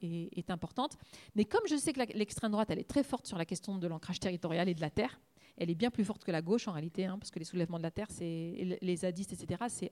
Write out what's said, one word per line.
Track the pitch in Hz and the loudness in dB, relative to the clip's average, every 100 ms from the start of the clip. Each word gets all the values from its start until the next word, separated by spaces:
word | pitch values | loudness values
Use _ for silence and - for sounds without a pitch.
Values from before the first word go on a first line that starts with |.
est, | 170 170 170 - | -4 -2 -4 -6
est | 170 | -4
importante. | 175 - - 294 - - - - 208 | -4 -4 -2 -2 -4 -20 -20 -6 2
Mais | 208 | 4
comme | - 415 | 4 4
je | 302 | 2
sais | 330 | 2
que | 262 | 0
la, | 233 | 0
l'extrême | 214 208 - 220 | 0 -2 0 0
droite, | 208 220 | 2 2
elle | 160 | 0
est | - | 2
très | 285 | 2
forte | 269 262 - | 4 0 -4
sur | 175 | -4
la | 165 | -2
question | 180 - 196 | -2 -4 -2
de | 175 | -2
l'ancrage | 160 - 175 | -2 -4 -2
territorial | 196 175 170 165 185 | 0 0 0 2 2
et | |
de | 165 | 2
la | 151 | 0
terre, | - 247 - _ _ - - | 2 0 -2 _ _ -20 -4
elle | 170 | 0
est | 165 | 2
bien | 240 | 2
plus | 240 | 4
forte | 202 208 - | 0 0 0
que | |
la | 165 | 0
gauche, | 165 233 226 | 4 2 2
en | |
réalité, | 160 165 - 185 | -4 -4 -2 -2
hein, | 196 | -2
parce | - | -6
que | 175 | -8
les | 160 | -4
soulèvements | 180 165 170 | 0 0 0
de | |
la | 165 | -2
terre, | 180 214 | -2 -6
c'est, | - 170 | -4 -2
les, | 165 165 - 185 180 | -2 -2 -2 -2 0
les | 180 180 | 0 2
zadistes, | 185 175 196 | 2 0 -4
et | 185 | -6
cetera, | 165 175 - | -4 -2 -2
c'est | - 180 | -4 -4